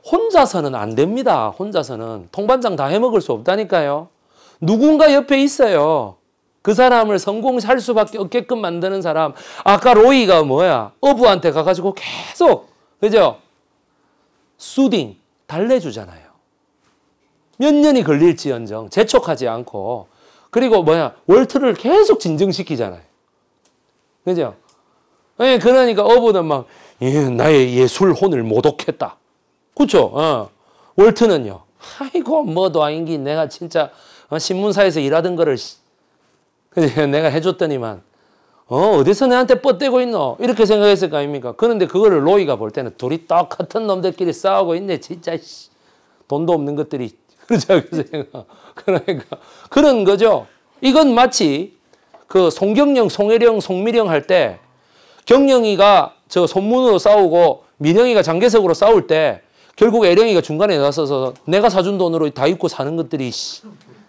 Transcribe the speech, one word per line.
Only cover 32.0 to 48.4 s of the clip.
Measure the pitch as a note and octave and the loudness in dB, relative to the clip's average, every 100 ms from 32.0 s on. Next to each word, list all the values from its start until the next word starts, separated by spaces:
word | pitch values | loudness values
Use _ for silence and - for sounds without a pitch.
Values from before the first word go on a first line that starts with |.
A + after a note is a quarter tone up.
| C#4 F4 B3 D#4 | -8 -6 -4 -4
뭐도 | A#3 E3 F#3 D#3 | -2 -2 -2 0
아닌기. | D3+ D#3+ E3 D#3 | -2 -4 -6 -6
내가 | C3+ D#3 D3+ | -4 -4 -6
진짜, | - E3+ E3 C#3+ - _ _ _ | -8 -6 -4 -4 -8 _ _ _
어, | D#3+ | -8
신문사에서 | - F#3 G#3 G3+ G3 D#3 | -6 -4 -2 0 0 0
일하던 | C#3 D#3+ F3+ E3+ | -2 -2 -2 -2
거를 | D#3 B2+ | -2 -2
씨, | - - _ _ _ _ _ _ _ _ _ | -8 -20 _ _ _ _ _ _ _ _ _
<laughs> | F3 D3 C3 C#3+ | -2 -2 0 -2
내가 | D3 D#3 | 0 -2
해줬더니만, | D3+ F3+ F#3 D#3+ C3+ A2+ F#2 _ _ _ _ _ _ - | -2 -4 -4 -4 -6 -8 -12 _ _ _ _ _ _ -6
어, | C3 G#3 E3 | 0 2 2
어디서 | C#3+ G3+ C4 | 2 2 2
내한테 | B3 B3+ B3 | 2 2 0
뻗대고 | C#4 F3+ C#4 B3+ | 0 -2 0 0
있노?" | B3 G3+ C3+ - | -2 -4 -4 -4
이렇게 | A#3+ A3 G#3 | -4 0 2
생각했을 | G#3+ G#3 F#3+ F3+ | 4 4 2 0
거 | D3+ | -4
아닙니까? | C#3+ C#3 A#2+ - | -4 -6 -10 -2
그런데 | A#3 A3 E3+ | -2 0 -2
그거를 | F3+ G#3+ D#3+ D3 | 2 2 2 2
로이가 | G3+ D#3 A2+ | 2 0 -4
볼 | A2 | -6
때는 | C#3+ A#2+ - | -8 -10 -8
"둘이 | B2+ E3 - | -8 -8 -2
똑같은 | F3 F3 - E3+ A3 G#3+ | -2 -2 -6 -8 -6 -4
놈들끼리 | F#3 F3+ F3 F3 | -4 -4 -4 -6
싸우고 | - F#3+ G3 E3+ E3+ | -4 -2 0 -2 -4
있네. | G3 D#3+ | -6 -8
진짜, | - E3+ E3 E3 | -10 -14 -10 -10
씨. | - - - _ _ _ _ _ - | -12 -20 -20 _ _ _ _ _ -8
돈도 | C#3+ E3+ | -4 -2
없는 | E3 C#3+ D3 | -2 -2 -6
것들이." | D3 C3+ A#2 - _ | -8 -8 -10 -14 _
<laughs> | _ - | _ -4
그렇죠? | A3 - F3+ - D#3+ - D#3 C3+ B2+ | -2 2 0 0 -6 -8 -10 -12 -16